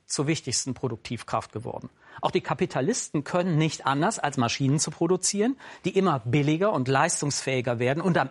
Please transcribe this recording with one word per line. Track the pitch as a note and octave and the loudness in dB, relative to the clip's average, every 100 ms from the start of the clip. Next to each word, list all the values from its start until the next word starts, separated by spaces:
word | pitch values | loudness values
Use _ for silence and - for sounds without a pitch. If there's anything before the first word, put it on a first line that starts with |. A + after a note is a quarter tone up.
| - | -8
zur | - C#3+ | -4 -2
wichtigsten | D#3 - - C3 | -2 -2 -4 -4
Produktivkraft | B2 B2+ A2+ - A#2 - A2 - | -4 -6 -6 -8 -10 -4 -6 -4
geworden. | A2 A#2+ - - _ - - | -10 -10 -10 -12 _ -20 -6
Auch | - | -2
die | F3+ | -2
Kapitalisten | - D3+ F3 C#3 D3 B3 - D#3 | -2 -2 -2 0 0 -2 -2 -4
können | - F3+ F#3 D3+ | -2 0 2 2
nicht | D#3 - C3 | 2 0 -2
anders, | C#3 F#3 - | 0 0 0
als | C#3+ C3+ | -2 0
Maschinen | A#2 - C3+ D3+ | 0 2 2 2
zu | - | 0
produzieren, | - E3+ F3+ - G3+ A3+ C4+ - - | 0 0 2 0 0 0 -2 -10 -8
die | F#3 F#3+ | -2 2
immer | F#3+ C#3 | 2 2
billiger | A#2+ D3 C#3+ D#3+ G3+ | 2 2 4 2 2
und | D#3+ B2+ | 2 2
leistungsfähiger | C3+ E3 - D3 - C3+ C3 B2+ A#2 | 4 4 2 -2 -2 -2 0 0 0
werden | B2 D3+ | 2 2
und | F3+ D#3 | 2 2
am | C3+ | 2